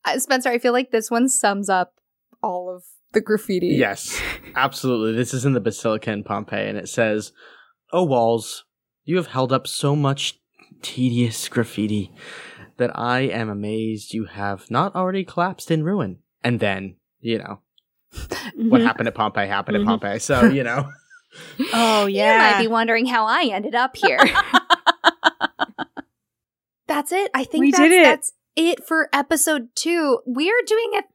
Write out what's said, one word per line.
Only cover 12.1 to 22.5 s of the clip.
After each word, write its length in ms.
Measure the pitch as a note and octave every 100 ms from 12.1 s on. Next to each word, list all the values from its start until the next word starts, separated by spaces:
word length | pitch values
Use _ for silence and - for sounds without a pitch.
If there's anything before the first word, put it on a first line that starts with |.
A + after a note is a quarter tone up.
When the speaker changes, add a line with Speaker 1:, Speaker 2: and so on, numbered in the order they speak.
| - - - - - - -
Speaker 2:
that 140 | -
I 260 | - A#2 B2
am 280 | C3+ G#2 A2
amazed 640 | G2+ G#2 A2 A2 G#2+ -
you 140 | A2+ G#2
have 440 | G2+ G2+ G2 -
not 240 | A#2+ F#3+
already 300 | F#3 F#3 F#3+
collapsed 460 | F3+ - F3+ F#3 -
in 140 | D#3+
ruin." 340 | D#3 G3+ G#2 F2+ _ _
And 180 | B2 A#2
then, 360 | G#2 F#2+ F#2+ F#2+ _ _
you 180 | A#2 A2
know, 220 | F#2+ G#2 _ _ _ _ _ - - - B3 -
what 20 |
Speaker 3:
Mm-hmm. 260 | A3+ A3 A#3
Speaker 2:
happened 220 | - A2+
at 60 |
Pompeii 320 | A2+ G#2+ - G2+
happened 300 | G2+ G2+ G#2
Speaker 3:
Mm-hmm. 100 | G#2
Speaker 2:
at 120 | A2
Pompeii, 180 | G2+ G#2
so, 260 | - C3 G#3
you 160 | C#3
know. 260 | A#2+ B2+ C#3
Speaker 3:
<laughs> 40 | - _ - _ - - - C4
Oh, 320 | A3+ A3+ G#3+
Speaker 1:
You 140 | G3+ G3
Speaker 3:
yeah. 340 | G#3+ A3+ A3